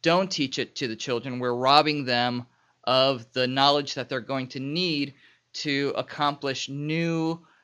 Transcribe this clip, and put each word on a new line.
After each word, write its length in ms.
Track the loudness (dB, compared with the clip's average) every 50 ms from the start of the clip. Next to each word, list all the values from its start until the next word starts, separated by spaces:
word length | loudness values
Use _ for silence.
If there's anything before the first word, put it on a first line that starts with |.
| 2
don't 280 | 2 4 4 2 0
teach 280 | -2 -2 -2 -2 -2 -4
it 160 | -4 -6 -4
to 120 | -6 -4 -4
the 80 | -4
children, 420 | -6 -4 -4 -4 -4 -4 -6 -6 -4
we're 160 | -2 -2 -2
robbing 500 | 2 4 6 6 6 6 4 0 -2 -2
them 420 | 0 2 2 2 2 0 -2 -6 -10 _ _ _ _ _ _ -2
of 480 | 2 4 4 4 4 2 -2 -6 -8 _
the 140 | -2 -2
knowledge 480 | 0 2 4 4 4 4 4 0 -2 -6
that 140 | -8 -6 -6
they're 120 | -6 -6
going 280 | -4 -4 -4 -4 -4 -6
to 120 | -8 -8
need 540 | -8 -4 -2 -2 -2 0 0 -2 -4 -4 -6 _ _ _ _ _ _ _ -12
to 400 | -8 -4 -2 0 0 0 0 -2
accomplish 720 | -2 -4 -6 -4 -2 -2 -2 -2 -2 -4 -4 -4 -4 -6 -8
new 680 | -8 -6 -4 -2 -2 0 0 0 0 0 0 -2 -4 -4 -8 _ _ _